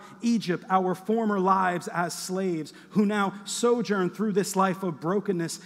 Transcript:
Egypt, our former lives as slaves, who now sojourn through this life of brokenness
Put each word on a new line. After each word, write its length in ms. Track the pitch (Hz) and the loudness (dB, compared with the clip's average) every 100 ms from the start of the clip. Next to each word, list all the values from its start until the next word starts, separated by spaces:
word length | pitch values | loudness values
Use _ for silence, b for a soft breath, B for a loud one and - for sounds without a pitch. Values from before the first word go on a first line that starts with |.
| B B | B B
Egypt, 440 | 233 226 165 165 - | 0 0 0 -4 0
our 260 | 185 185 | 2 2
former 440 | 175 - 226 214 202 | -2 -2 0 2 2
lives 500 | 185 190 185 180 - | 4 4 2 0 -4
as 240 | 165 175 | -4 -4
slaves, 600 | - - 185 190 160 147 B B | -4 -6 -2 -2 -4 -6 B B
who 160 | 202 208 | 0 2
now 260 | 208 196 - | 2 -2 -4
sojourn 680 | - - 240 240 196 202 180 | -10 0 2 2 2 0 0
through 220 | - 214 | -2 -2
this 240 | 175 165 190 | 0 0 2
life 260 | 190 185 | 2 0
of 180 | 185 135 | -4 -4
brokenness 600 | 160 202 202 175 165 - | -2 -2 -2 -2 -4 -8